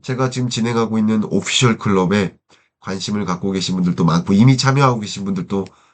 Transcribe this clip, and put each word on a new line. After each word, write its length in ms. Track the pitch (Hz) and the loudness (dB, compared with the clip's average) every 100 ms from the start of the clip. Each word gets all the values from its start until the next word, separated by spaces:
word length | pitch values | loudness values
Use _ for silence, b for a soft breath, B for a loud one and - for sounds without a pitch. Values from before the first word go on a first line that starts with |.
제가 260 | - 127 131 | -8 -4 -2
지금 200 | 127 123 | -2 -4
진행하고 500 | 117 113 117 113 110 | -2 -2 0 -2 0
있는 240 | 107 110 | 0 0
오피셜 560 | 101 95 92 - 123 110 | 0 -4 -2 2 2 2
클럽에 580 | 107 95 90 104 90 - _ b b _ | 2 2 2 2 0 -6 _ b b _
관심을 460 | - 98 90 104 92 | -12 -8 -6 -4 -4
갖고 260 | 90 98 | -4 -4
계신 220 | 95 90 | -4 -2
분들도 320 | 92 90 85 82 | -2 0 2 2
많고 280 | 82 87 | 2 2
이미 220 | 98 127 131 | 4 6 6
참여하고 440 | 135 135 139 113 | 2 2 2 0
계신 260 | 104 98 98 | -6 -8 -6
분들도 400 | 92 87 101 92 b b | -6 -4 -4 -6 b b